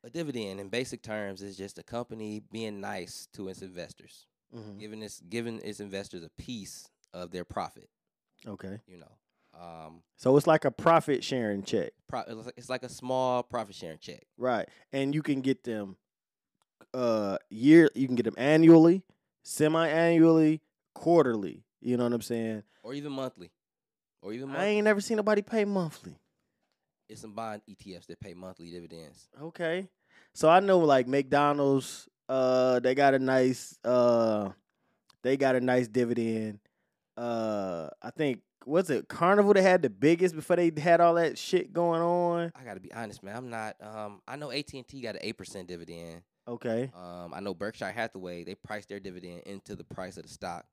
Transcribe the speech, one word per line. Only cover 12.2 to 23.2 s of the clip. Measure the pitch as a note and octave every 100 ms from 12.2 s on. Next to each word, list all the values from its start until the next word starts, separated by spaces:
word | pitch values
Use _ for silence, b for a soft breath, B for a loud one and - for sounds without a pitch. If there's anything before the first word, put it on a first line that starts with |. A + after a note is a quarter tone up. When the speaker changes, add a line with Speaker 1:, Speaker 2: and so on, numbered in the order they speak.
Speaker 1:
it's | - A2+ A2+
like, | -
it's | B2
like | B2+
a | B2
small | - B2+ C3 B2+ B2
profit | A#2+ B2 G#2
sharing | F#2+ E2+ D#2
check. | - - _ _
Speaker 2:
Right. | B2+ A2+ - b b
And | C#3 C#3
you | D3+
can | D3+ C#3
get | C3 C3
them, | A#2+ A2 G2 F#2 _ _ _ _ _ _ _ _ _
uh, | C3 B2 A2 G2+ F#2+ _
year, | G#2+ C3 E3 D#3
you | - C3
can | A#2+
get |
them | A2 -
annually, | C3 D#3 E3 E3 E3 F#3+ - _ _ _
semi-annually, | - - D3+ D#3+ E3 D#3 E3+ E3+ E3 D#3+ D#3 D#3 _ _ _ -
quarterly. | D#3+ E3+ C3+ A2+ F#2+ - _ _
You | - B2
know |
what | A#2+
I'm | A#2+
saying? | G#2+ A#2 A2+ G#2+ G2+ _
Speaker 1:
Or | A2
even | C#3+ D3
monthly. | C3+